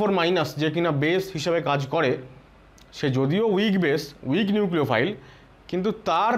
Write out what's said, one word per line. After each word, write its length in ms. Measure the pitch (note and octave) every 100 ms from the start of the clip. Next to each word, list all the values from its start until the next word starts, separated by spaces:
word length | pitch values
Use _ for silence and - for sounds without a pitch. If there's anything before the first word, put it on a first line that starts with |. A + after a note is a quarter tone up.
ফোর 100 | G#3 F3+
মাইনাস, 300 | E3+ F#3 D3 C#3+
যে 80 | D#3
কিনা 160 | D#3+ E3+ C#3+
বেস 220 | D3+ F#3 F#3 D#3
হিসাবে 220 | F3 E3+ C#3+
কাজ 120 | C#3+ C3+
করে, 160 | D#3+ C3+ D3+ - - - - - - - -
সে 80 | C#3+ B2+
যদিও 260 | C3+ F#3+ A3+ F#3+
উইক 180 | G#3+ F#3+
বেস, 180 | D#3 - - - C3
উইক 180 | E3+ G3+ G#3
নিউক্লিওফাইল, 520 | G3 E3 C3 A2+ D#3+ G#3 - - - - -
কিন্তু 200 | F3 G#3 - F#3+
তার 260 | E3 G#3+